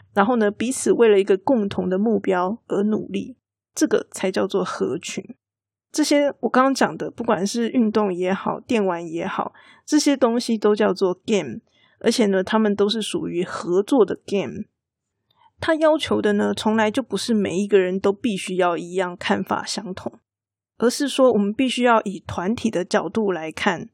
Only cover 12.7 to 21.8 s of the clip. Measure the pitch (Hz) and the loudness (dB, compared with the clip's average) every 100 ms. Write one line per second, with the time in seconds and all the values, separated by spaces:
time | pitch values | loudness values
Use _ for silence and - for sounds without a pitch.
12.7 | 202 208 226 208 165 170 170 175 - 175 | 2 0 0 -4 -6 -4 -4 -6 -6 -2
13.7 | 180 202 277 190 - - 196 135 - - | -2 2 2 2 0 -4 -4 -4 -8 -14
14.7 | _ _ _ _ _ _ _ _ _ - | _ _ _ _ _ _ _ _ _ -2
15.7 | 311 311 311 - - - 302 208 202 214 | 2 2 2 0 -2 0 0 0 -2 0
16.7 | 220 214 208 247 196 - 214 190 170 202 | 0 0 0 -4 -6 -2 0 0 -2 2
17.7 | 202 185 190 202 202 240 190 - 180 175 | 4 4 0 0 0 -2 -4 -4 0 0
18.7 | 170 170 180 180 175 - 202 190 - - | 0 -4 -4 -4 -6 -2 -2 -2 -4 -4
19.7 | - - 190 - - _ _ _ _ _ | -8 -10 -12 -12 -14 _ _ _ _ _
20.7 | _ 226 - 285 - 254 208 202 214 262 | _ 0 0 -2 4 4 4 0 0 -2
21.7 | 240 | 0